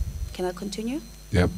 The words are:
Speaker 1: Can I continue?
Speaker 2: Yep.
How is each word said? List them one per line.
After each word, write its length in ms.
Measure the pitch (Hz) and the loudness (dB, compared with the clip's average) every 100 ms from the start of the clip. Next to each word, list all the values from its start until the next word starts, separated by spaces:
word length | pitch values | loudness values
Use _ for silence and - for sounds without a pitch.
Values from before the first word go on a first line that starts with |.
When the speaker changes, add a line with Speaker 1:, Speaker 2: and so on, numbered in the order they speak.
| - - - | -2 -2 -4
Speaker 1:
Can 140 | - 180 | 0 -2
I 60 | |
continue? 500 | 180 202 208 226 294 - - - | 0 -4 -2 -2 -2 -4 -14 0
Speaker 2:
Yep. 180 | 90 87 | 4 4